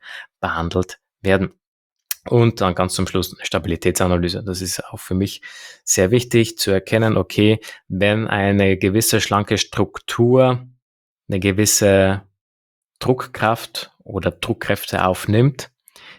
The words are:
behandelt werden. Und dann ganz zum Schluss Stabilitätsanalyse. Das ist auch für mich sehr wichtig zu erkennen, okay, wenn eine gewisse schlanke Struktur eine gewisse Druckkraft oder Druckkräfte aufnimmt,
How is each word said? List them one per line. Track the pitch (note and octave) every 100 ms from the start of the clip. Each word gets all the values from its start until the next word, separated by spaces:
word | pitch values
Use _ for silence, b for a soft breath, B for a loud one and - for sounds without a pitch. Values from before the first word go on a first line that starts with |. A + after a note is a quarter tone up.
| B B B _
behandelt | F2+ E2 E2+ F#2 F#2 - _ _
werden. | G2 F#2+ F#2 - _ _ _ _ _ - -
Und | A#2+ A#2 -
dann | F#2+ F2
ganz | F#2
zum | - F#2
Schluss | F#2+ F2 -
Stabilitätsanalyse. | - - E2 E2 F2+ - F2+ F2 F2 F#2+
Das | G#2+ F2+
ist | F#2 -
auch | - -
für | - F#2+
mich | G2 - B B B B -
sehr | - F#2
wichtig | A#2+ - A#2 A2 -
zu | -
erkennen, | F#2+ - A2 A2+ G#2
okay, | F2+ - G#2+ G#2+ B B -
wenn | F#2 G2+ G#2+ A2
eine | G#2 G2 G2+ G2 F#2
gewisse | G2 G#2+ - A2
schlanke | - G2+ G#2 G#2
Struktur | - - F#2+ - - - A#2+ B2+ B2+ B2 - _ _ _ _ _ -
eine | G2
gewisse | G2 G2 G#2 - G2+ G2 F#2+ G2 - _ _ _ _ _ _ _
Druckkraft | - B2+ - - A2 A2+ - - - _
oder | - F#2+ F2+
Druckkräfte | - - A2 - G2+ - G2 F#2
aufnimmt, | F#2 - G#2+ C#3 - - _ B B B